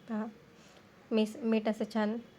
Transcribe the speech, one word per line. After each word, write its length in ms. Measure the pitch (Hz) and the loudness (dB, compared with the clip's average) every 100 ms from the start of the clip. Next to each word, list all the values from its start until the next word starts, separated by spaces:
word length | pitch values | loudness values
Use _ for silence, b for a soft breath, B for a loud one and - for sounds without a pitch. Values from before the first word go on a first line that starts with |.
| - | -8
पहा, 180 | 214 226 - - B B B B - - | -6 -6 -10 -20 B B B B -20 0
मिस-, 280 | 220 214 - | 2 2 0
मीठ 260 | 226 220 220 | 0 2 2
असं 160 | 214 214 | -2 -2
छान 220 | 226 208 233 - | 0 0 -2 -8